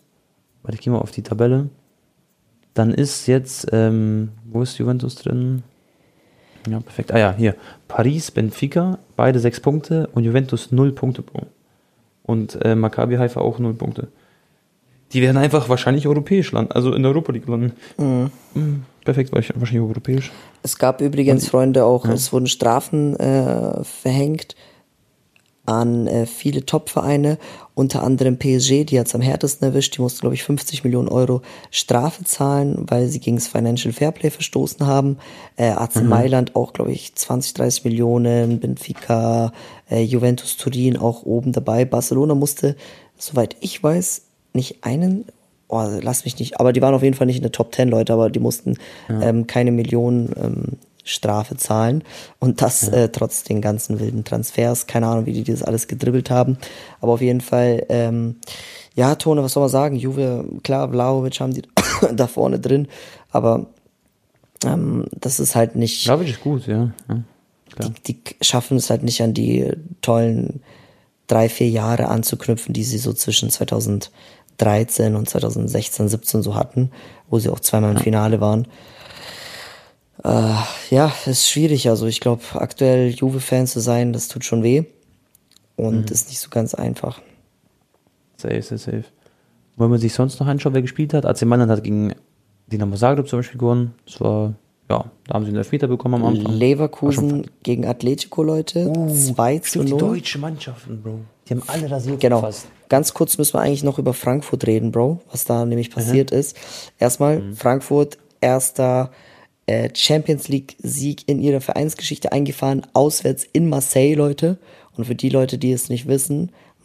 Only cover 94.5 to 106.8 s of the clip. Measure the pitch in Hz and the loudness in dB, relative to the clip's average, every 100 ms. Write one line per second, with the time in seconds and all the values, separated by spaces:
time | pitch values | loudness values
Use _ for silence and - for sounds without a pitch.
94.5 | 107 _ _ - 113 117 - - 110 107 | -6 _ _ -4 -2 -4 -14 -6 -4 -2
95.5 | 104 101 143 131 123 123 123 113 110 107 | -4 -2 -2 0 -2 0 0 2 0 0
96.5 | 110 123 139 151 - 143 135 143 143 - | 2 2 2 -2 0 0 2 0 -2 -6
97.5 | - - 120 117 120 123 147 - - 156 | -8 -4 -2 -2 -2 -2 -2 -4 -2 0
98.5 | 156 156 170 175 160 160 147 135 120 117 | 0 -2 -2 -2 0 0 0 0 0 0
99.5 | 156 - 170 139 139 196 196 - 143 156 | 0 -2 -2 0 2 0 -2 -4 -8 -8
100.5 | 156 - 120 123 113 110 110 110 _ - | -10 -12 -16 -14 -12 -10 -12 -14 _ -6
101.5 | 123 - 156 151 120 120 139 123 117 113 | -6 -4 -6 -4 -4 -4 2 2 2 0
102.5 | 101 - - - 135 156 - 160 - 147 | -6 -16 -20 0 2 2 0 0 0 0
103.5 | - 139 139 143 139 131 123 - 135 - | 2 0 0 0 0 -2 -2 0 -2 -2
104.5 | 127 113 110 113 117 127 170 - 131 - | -2 0 0 0 0 0 -2 -8 -6 -2
105.5 | 120 120 120 120 - 113 135 131 131 143 | 0 0 -2 -4 -4 0 2 2 0 -2
106.5 | - - - | -8 -18 -18